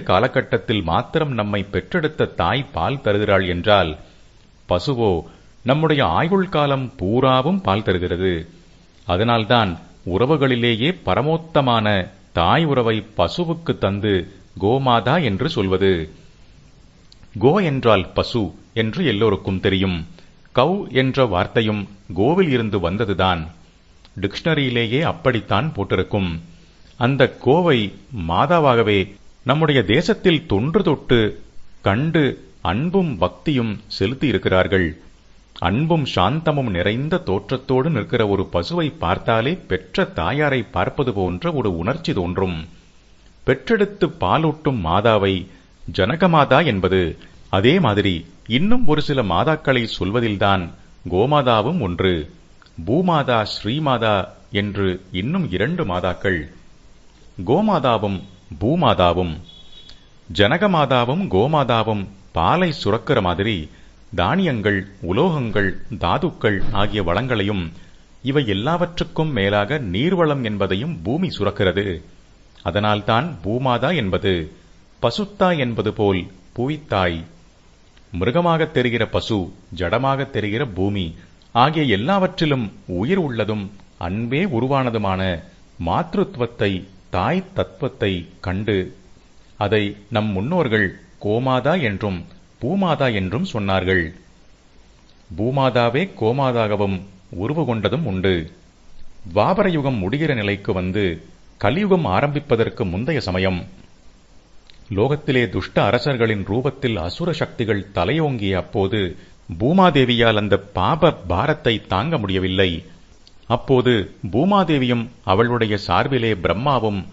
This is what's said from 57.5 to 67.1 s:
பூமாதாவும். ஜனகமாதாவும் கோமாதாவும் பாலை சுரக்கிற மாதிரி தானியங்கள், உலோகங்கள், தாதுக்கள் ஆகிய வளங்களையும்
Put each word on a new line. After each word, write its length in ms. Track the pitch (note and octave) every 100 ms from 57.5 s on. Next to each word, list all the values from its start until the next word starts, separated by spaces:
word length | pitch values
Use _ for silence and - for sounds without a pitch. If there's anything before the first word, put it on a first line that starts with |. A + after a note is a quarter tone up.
| D#3 G#3+ F3 B2+ A2 G2+ F#2+ - - -
பூமாதாவும். 800 | D2 G#2 F3 C3+ G2 F2 F2 F2+ D#2 - - - - - - - - -
ஜனகமாதாவும் 960 | F2 G2+ E3 G#3 E3+ C#3 B2+ A#2+ D#3+ F#3+
கோமாதாவும் 760 | F#2+ B2+ D#3 B2+ A#2 A2 G#2 F#2+ - -
பாலை 380 | E2 F2 D#3+ F3+
சுரக்கிற 460 | C#3+ G2+ A2+ - B2+
மாதிரி 360 | F2 F2 G#2 G2 D2+ - - - -
தானியங்கள், 680 | F2 F2+ F3 F3+ A#2 G#2 G2+ F#2+ -
உலோகங்கள், 680 | E2+ G2 F3+ D3 A#2 G#2 G2 - - G2+
தாதுக்கள் 600 | E2+ B2 E3 - A2+ G2 -
ஆகிய 280 | G#2 G#2 G#2
வளங்களையும் 640 | E2+